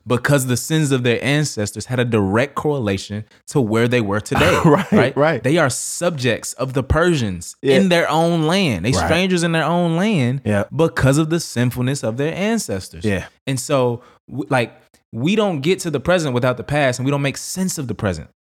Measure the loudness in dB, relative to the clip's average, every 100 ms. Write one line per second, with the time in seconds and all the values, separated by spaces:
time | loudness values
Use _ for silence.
0 | -4 -2 2 2 2 -2 0 0 2 2
1 | 0 0 0 0 0 -4 -6 -6 -6 -2
2 | 0 2 2 2 0 -2 -2 -2 -2 -4
3 | -6 -10 -12 _ -4 -2 0 2 2 2
4 | 0 -2 0 2 2 4 4 4 4 2
5 | 2 2 0 2 0 2 0 -2 -8 -4
6 | -4 -2 -2 -2 -4 -8 -6 -2 0 2
7 | 2 2 0 -4 -10 -4 2 4 6 4
8 | 2 2 2 2 2 2 0 0 0 0
9 | 2 2 2 0 0 0 0 0 0 0
10 | 0 2 0 0 0 0 0 0 0 2
11 | 2 2 2 -2 -4 -2 -2 0 -2 -2
12 | -4 -4 -4 -2 -2 -2 -2 -6 -8 -4
13 | -2 -2 -4 _ -6 -4 -2 0 0 -2
14 | -10 _ -14 -10 -2 0 0 -6 _ _
15 | _ -4 0 2 0 0 0 -2 -2 -4
16 | 0 0 0 0 0 -2 -2 0 0 0
17 | -2 -2 -2 -4 -8 -4 -4 -4 -6 -4
18 | -2 -4 -8 _